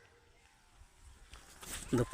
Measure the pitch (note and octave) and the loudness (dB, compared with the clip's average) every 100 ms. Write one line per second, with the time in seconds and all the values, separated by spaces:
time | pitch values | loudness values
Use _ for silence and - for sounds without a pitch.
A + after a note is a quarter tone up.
0 | - - - - - - - - - - | -20 -20 -20 -20 -20 -20 -20 -18 -18 -16
1 | - - - - - - - - - A#2+ | -16 -16 -14 -14 -14 -10 -4 -4 6 8
2 | A#2 | 12